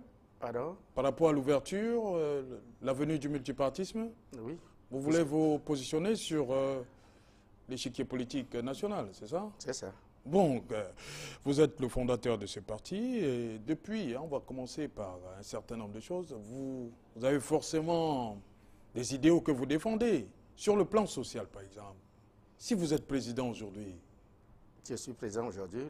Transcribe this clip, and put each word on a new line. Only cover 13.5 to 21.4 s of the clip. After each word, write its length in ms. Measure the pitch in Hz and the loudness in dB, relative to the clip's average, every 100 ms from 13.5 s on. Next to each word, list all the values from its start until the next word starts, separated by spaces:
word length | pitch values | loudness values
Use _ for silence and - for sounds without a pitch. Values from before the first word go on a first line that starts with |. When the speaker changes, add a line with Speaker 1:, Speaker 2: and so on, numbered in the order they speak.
| 110 110 | -6 -4
Speaker 2:
depuis, 480 | 156 - 220 156 | -4 -2 -4 -2
hein, 60 | 120 | -4
on 40 | 160 | -2
va 120 | 135 | -4
commencer 480 | - 131 127 - 151 | -4 -8 -6 -4 -6
par 280 | - 98 90 92 95 | -4 -8 -8 -12 -14
un 20 | |
certain 340 | 101 113 - 117 | -8 -10 -8 -8
nombre 180 | 104 | -8
de 80 | 107 | -10
choses. 340 | - 180 165 117 | -6 -6 -6 -10
Vous, 540 | 104 131 135 131 117 120 - 113 | -10 -8 -6 -6 -8 -12 -18 0
vous 100 | 131 | 2
avez 140 | 143 | 2
forcément 960 | - 151 - 160 160 170 165 135 117 101 - - - - - | 2 0 2 0 2 2 2 0 -2 -6 -14 -20 -20 -20 -10
des 220 | 120 123 131 | -6 -4 4
idéaux 260 | 147 170 | 8 8
que 100 | - | 6
vous 140 | 131 131 | 2 2
défendez. 640 | 156 220 220 240 165 95 - - - | 2 2 2 4 2 0 -14 -20 -4
Sur 200 | - 208 | 4 4
le 100 | 180 | 6
plan 220 | 214 202 | 4 2
social, 400 | - 117 117 | -2 -6 -6